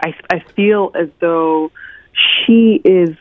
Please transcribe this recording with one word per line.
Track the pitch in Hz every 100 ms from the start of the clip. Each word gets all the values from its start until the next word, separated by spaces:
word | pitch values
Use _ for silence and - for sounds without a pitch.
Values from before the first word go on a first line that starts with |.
I, | 160 156 -
I | 180 - -
feel | 202 208 190 -
as | 165 -
though | 170 165 160 160 156 - - - _
she | - - - - 233 226 214
is | - 185 170 160